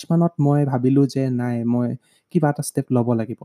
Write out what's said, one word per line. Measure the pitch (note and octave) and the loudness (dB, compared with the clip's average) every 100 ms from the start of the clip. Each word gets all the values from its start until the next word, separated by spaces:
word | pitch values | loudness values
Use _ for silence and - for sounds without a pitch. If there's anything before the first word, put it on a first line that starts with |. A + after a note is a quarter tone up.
| - | 0
মানত | E3 E3+ - | 2 2 2
মই | C#3+ D3 | 2 2
ভাবিলোঁ | C#3+ C3 B2+ C3+ C#3 | 2 0 2 2 2
যে | C#3 C3 | 0 -2
নাই, | B2 B2 A#2+ | -2 -4 -4
মই | A#2 A#2+ A#2+ B2 _ _ _ | -2 0 -2 -6 _ _ _
কিবা | F3+ D3+ | 0 0
এটা | C#3+ | -2
ষ্টেপ | C#3+ - C3 | -6 -6 -2
ল'ব | B2+ A#2 | 0 0
লাগিব। | A#2 A2 A2 | -2 -4 -10